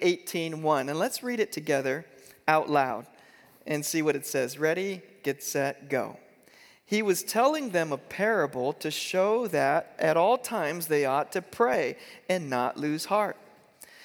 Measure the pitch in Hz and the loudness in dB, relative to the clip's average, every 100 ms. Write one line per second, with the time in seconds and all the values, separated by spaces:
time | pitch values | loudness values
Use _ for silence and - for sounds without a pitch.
0 | 180 175 - 175 165 156 156 147 135 156 | 0 0 -4 -6 -4 -2 2 2 0 -2
1 | 240 - 247 240 202 165 156 139 131 143 | -2 -2 -4 -2 -2 -2 0 0 0 -4
2 | - - - - - 156 - 147 131 110 | -6 -20 -20 -4 2 2 4 2 2 -2
3 | - - - - - _ - 151 147 160 | -10 -20 -20 -20 -20 _ -6 -4 -2 0
4 | 156 143 - 139 123 143 156 175 196 185 | 0 0 -2 -2 -2 0 0 0 -4 -8
5 | - - 139 139 - 147 139 - 143 131 | -14 -8 -6 -4 -4 -2 -2 -4 -4 -2
6 | 110 - - _ _ - - _ _ 208 | -2 -10 -20 _ _ -20 -20 _ _ 0
7 | 208 180 - 220 269 311 254 175 160 135 | 2 0 0 2 2 2 -2 -2 -2 -4
8 | - - 214 214 143 131 131 156 156 151 | -6 -2 0 2 0 -2 -4 -2 -6 -6
9 | - 185 196 226 220 151 139 160 - - | -2 0 2 2 0 2 2 2 -2 -2
10 | 160 165 190 254 - 226 147 175 156 147 | 2 4 4 2 0 -4 -2 -4 0 2
11 | 139 139 147 190 180 - 240 208 127 - | 2 2 0 -4 -4 0 2 2 -2 -6
12 | - - - 185 143 127 123 - 147 156 | -14 -10 -4 -4 0 2 2 0 -2 -2
13 | - 202 196 - - - _ _ - - | 0 0 0 -4 -16 -20 _ _ -20 -20